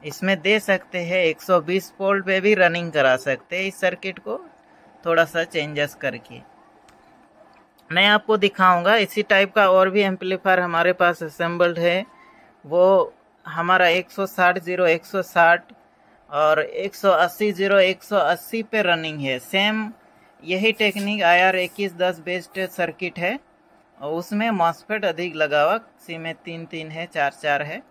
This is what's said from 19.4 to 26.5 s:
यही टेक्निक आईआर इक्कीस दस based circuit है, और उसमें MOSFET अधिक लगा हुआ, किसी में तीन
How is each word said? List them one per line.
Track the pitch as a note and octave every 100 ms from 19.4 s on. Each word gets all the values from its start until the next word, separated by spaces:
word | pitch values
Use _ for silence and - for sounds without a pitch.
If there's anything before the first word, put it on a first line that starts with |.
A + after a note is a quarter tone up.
| - F#3+ G3+ A3 G#3+ - _ _ _ _
यही | D#3+ F#3 A3
टेक्निक | G#3 G#3+ G3 G3+ G#3
आईआर | E3+ F3 F#3 F#3
इक्कीस | F3+ - G3
दस | F3 F3+ E3+
based | D#3+ F3+ E3+ F#3+ F#3
circuit | - E3+ D#3+ F3+ E3+
है, | F3 C4+ _ _ _ _ _ _
और | C#3+
उसमें | E3 F3 G#3 A3+
MOSFET | G3 E3 E3 - G#3+ G3
अधिक | D#3+ F3 D#3
लगा | D3+ D3
हुआ, | D#3 A3
किसी | A3 _ - E3
में | E3 D#3+
तीन | -